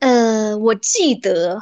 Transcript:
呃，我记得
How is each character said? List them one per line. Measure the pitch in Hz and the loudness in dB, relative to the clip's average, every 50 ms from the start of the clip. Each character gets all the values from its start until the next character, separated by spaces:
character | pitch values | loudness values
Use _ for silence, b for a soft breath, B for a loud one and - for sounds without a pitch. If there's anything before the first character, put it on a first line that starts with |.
呃， | - 262 247 240 233 226 220 220 214 214 214 214 | 0 2 2 4 2 2 0 -2 -2 -4 -4 -2
我 | 214 226 220 | 0 0 0
记 | 214 - - - 453 370 302 247 | 0 -2 -4 -2 0 0 0 0
得 | 185 - 196 185 165 170 175 180 214 | 0 -2 -2 -2 0 -2 -2 -4 -6